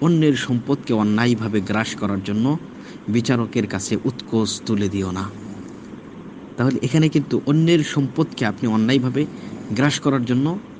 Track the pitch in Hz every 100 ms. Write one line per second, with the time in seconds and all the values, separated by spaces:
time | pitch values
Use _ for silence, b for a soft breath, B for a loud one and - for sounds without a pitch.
0 | 160 170 156 123 - 123 123 139 - 113
1 | 107 107 120 113 110 107 98 107 113 -
2 | 104 98 98 104 127 165 - B B B
3 | - 113 117 123 110 123 104 98 - 107
4 | - - - 113 104 - - 107 101 98
5 | 92 92 98 101 - - - - - -
6 | - - - - - - 127 127 120 160
7 | 156 151 143 120 - 156 165 170 151 151
8 | 135 151 160 - 113 95 120 110 110 135
9 | 127 127 151 B B B - 104 143 -
10 | 147 135 120 127 147 190 - -